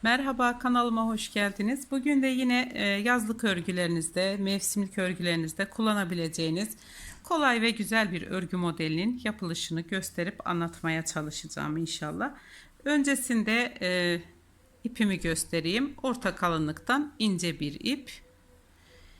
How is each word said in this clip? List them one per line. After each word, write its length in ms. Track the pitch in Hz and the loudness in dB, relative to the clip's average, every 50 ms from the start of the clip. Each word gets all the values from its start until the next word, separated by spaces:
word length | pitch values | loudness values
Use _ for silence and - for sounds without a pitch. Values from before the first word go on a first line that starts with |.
| - | 4
Merhaba, 540 | 220 240 262 277 269 269 233 247 240 240 240 | 4 4 4 2 0 0 2 2 2 2 2
kanalıma 460 | - 254 247 247 240 240 226 226 226 226 | 0 2 4 4 4 2 2 2 2 0
hoş 260 | 226 214 - - - | 0 -2 -4 -2 0
geldiniz. 580 | 214 202 202 196 - 208 214 262 269 277 - | 0 0 0 0 0 0 0 0 -2 -4 -2
Bugün 320 | 269 269 254 294 294 277 262 | -2 0 2 4 4 6 6
de 40 | 269 | 4
yine, 440 | 262 254 262 247 247 247 254 254 - | 2 2 2 4 4 4 2 0 -2
e, 100 | - 208 | -2 0
yazlık 600 | 202 202 202 208 240 247 247 240 214 226 226 - | 2 2 2 2 2 2 2 2 0 -2 0 2
örgülerinizde, 920 | 220 190 175 170 196 185 180 175 170 170 165 165 - - 180 185 196 196 202 | 2 2 2 0 -2 0 0 2 2 2 0 0 0 0 0 2 2 2 0
mevsimlik 600 | 196 196 196 196 190 - - 208 202 190 - - | 0 0 0 0 0 -2 0 0 -2 -2 -2 -2
örgülerinizde 720 | 185 180 180 175 175 175 170 165 165 160 156 - 196 202 | -2 -2 -2 -2 0 0 0 0 0 -2 -2 -4 -4 -4
kullanabileceğiniz 1080 | - - 226 220 214 208 196 170 180 175 165 165 160 - 165 165 160 175 208 214 - - - - - - - - - - - | -2 0 2 2 4 2 0 0 0 -2 -2 -2 -2 -2 0 0 0 0 -2 -4 -6 -12 -16 -20 -18 -16 -16 -16 -16 -16 -4
kolay 380 | - 359 320 294 269 240 233 | -2 0 4 4 4 4 4
ve 80 | 220 226 | 2 2
güzel 420 | 226 226 208 170 220 226 220 196 | 2 0 -2 0 2 2 2 2
bir 160 | 175 170 - - | 0 -4 -4 -2
örgü 300 | - 185 180 170 - 180 | -4 -4 -2 -2 -2 0
modelinin 640 | 175 170 160 165 160 160 156 160 185 220 247 247 - | 0 0 0 0 -2 -2 0 0 0 0 -2 -2 -4
yapılışını 580 | 220 214 214 196 170 165 165 - - 165 160 | -4 -4 -4 -4 -4 -4 -4 -4 -4 -4 -4
gösterip 640 | 170 170 196 190 185 - - - 170 175 202 - - - | -4 -2 -4 -4 -4 -4 -4 -4 -4 -4 -4 -8 -6 -4
anlatmaya 580 | 175 170 170 165 165 - - 165 160 160 165 | -2 -2 -2 -4 -6 -4 -2 -2 -2 0 -2
çalışacağım 720 | - - 160 151 151 151 - - 156 - - 143 147 151 160 | -2 -4 -4 -4 -4 -6 -8 -10 -10 -8 -6 -4 -2 -2 -2
inşallah. 580 | 165 160 - - - 151 151 180 214 277 285 - - - - - - - _ - - | -2 -2 -4 -4 -6 -6 -4 -2 -4 -4 -4 -8 -20 -20 -20 -20 -20 -20 _ -8 -2
Öncesinde, 920 | 277 294 294 277 285 277 269 254 - 247 226 208 214 220 233 240 240 - - | 2 2 2 4 4 2 0 0 0 0 0 2 2 2 0 0 -2 -4 -4
e, 400 | - 180 180 180 180 175 170 170 170 - - - _ _ _ _ _ _ _ _ _ | -2 0 0 2 2 2 0 0 -4 -10 -20 -20 _ _ _ _ _ _ _ _ _
ipimi 360 | 233 - - 226 202 190 170 | -10 0 2 2 2 2 0
göstereyim. 760 | - 165 160 160 - - - 170 156 165 180 226 269 294 285 - - | 0 0 0 0 -2 -2 -2 -2 0 0 0 0 0 -2 -4 -4 -2
Orta 320 | 262 240 247 - 196 180 | -2 -2 0 -2 -4 -2
kalınlıktan 760 | - - 175 165 160 156 151 156 - - - 247 277 294 285 - - | 0 0 0 2 2 0 -2 -2 -6 -2 0 0 2 2 -2 -2 0
ince 400 | 220 214 190 170 175 175 156 - | 0 0 2 2 0 -2 -2 -2
bir 180 | 151 147 143 - | -4 -6 -6 -4
ip. 320 | - 214 269 277 285 - - - - - - _ _ _ - - _ _ - _ - - - - - - - - | -4 -2 -4 -4 -6 -14 -16 -18 -20 -20 -20 _ _ _ -20 -20 _ _ -20 _ -20 -20 -20 -20 -20 -20 -20 -20